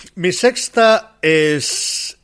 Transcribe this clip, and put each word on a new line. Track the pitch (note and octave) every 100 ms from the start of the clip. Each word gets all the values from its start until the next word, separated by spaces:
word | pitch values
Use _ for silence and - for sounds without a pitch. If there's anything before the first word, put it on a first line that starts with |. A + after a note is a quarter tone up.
| - -
mi | F3+
sexta | - B3 B3+ - - A3+ A3 - _
es, | D#3 D#3+ D#3 D3+ - - - - - -